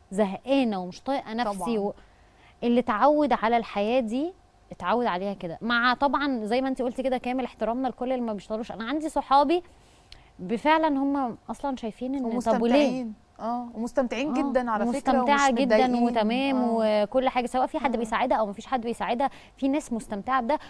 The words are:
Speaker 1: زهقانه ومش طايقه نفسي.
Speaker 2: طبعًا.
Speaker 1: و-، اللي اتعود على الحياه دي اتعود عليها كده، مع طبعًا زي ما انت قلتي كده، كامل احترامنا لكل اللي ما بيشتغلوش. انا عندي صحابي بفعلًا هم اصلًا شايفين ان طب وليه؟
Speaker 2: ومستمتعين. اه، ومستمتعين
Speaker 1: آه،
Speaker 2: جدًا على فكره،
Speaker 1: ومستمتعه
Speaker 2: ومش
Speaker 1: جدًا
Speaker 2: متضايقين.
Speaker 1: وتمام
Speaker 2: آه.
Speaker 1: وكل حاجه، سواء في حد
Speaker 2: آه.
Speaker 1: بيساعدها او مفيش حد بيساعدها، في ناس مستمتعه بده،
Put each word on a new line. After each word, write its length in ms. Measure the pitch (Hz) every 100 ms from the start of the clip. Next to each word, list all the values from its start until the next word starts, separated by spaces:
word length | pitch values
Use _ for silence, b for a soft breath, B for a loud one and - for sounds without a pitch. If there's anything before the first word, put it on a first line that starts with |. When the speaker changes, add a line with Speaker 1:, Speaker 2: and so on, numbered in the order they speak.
| _
Speaker 1:
زهقانه 680 | 190 202 190 240 277 240 190
ومش 220 | 180 -
طايقه 320 | - 269 -
نفسي. 240 | 226 220 202
Speaker 2:
طبعًا. 180 | - 220
Speaker 1:
و-، 140 | 202 - b b b b b _
اللي 160 | 240 240
اتعود 540 | 240 208 269 302 294
على 240 | 233 220 233
الحياه 420 | 226 202 208 254
دي 340 | 220 247 330 381 _ _ _
اتعود 340 | 175 180 226 233
عليها 280 | 180 202
كده، 240 | 190 175 160
مع 320 | 226 240 247
طبعًا 520 | 240 277 277 285 247 214
زي 160 | 240
ما 60 | 262
انت 140 | 262
قلتي 220 | 254 254
كده، 140 | 262 247
كامل 260 | 247 254
احترامنا 440 | 247 - 214 247 262
لكل 240 | - 254
اللي 140 | 254 233
ما 80 |
بيشتغلوش. 380 | 208 - 220 233
انا 120 | 180
عندي 260 | 226 302 302
صحابي 540 | 285 - 277 285 349 b b b b b b b -
بفعلًا 480 | 180 226 294 320 311
هم 500 | 269 277 285 254 - -
اصلًا 260 | 226 285 254
شايفين 400 | 226 - 254 277
ان 60 |
طب 40 | 240
وليه؟ 100 | 240
Speaker 2:
ومستمتعين. 800 | 226 214 233 277 277 254 233 208 _ -
اه، 280 | 226 240 240 220
ومستمتعين 540 | 240 - 247 220 294 262
Speaker 1:
آه، 120 | 285
Speaker 2:
جدًا 220 | 254 240
على 140 | 214 240
فكره، 80 |
Speaker 1:
ومستمتعه 560 | 269 - 254 247 285 277
Speaker 2:
ومش 100 | 233
Speaker 1:
جدًا 160 | 262 214 254
Speaker 2:
متضايقين. 160 | 240
Speaker 1:
وتمام 520 | 240 233 214 247 277 262
Speaker 2:
آه. 60 | 233 226 220 214
Speaker 1:
وكل 260 | 202 262 254
حاجه، 160 | 262 240
سواء 200 | 254 285
في 120 | 311
حد 140 | 277 226
Speaker 2:
آه. 40 |
Speaker 1:
بيساعدها 380 | 226 220 247 262
او 80 | 214
مفيش 200 | 202 -
حد 160 | 262
بيساعدها، 480 | 233 226 185 240 277 B B -
في 100 | 269
ناس 260 | 294 -
مستمتعه 480 | 226 - 208 220 269
بده، 180 | 233 302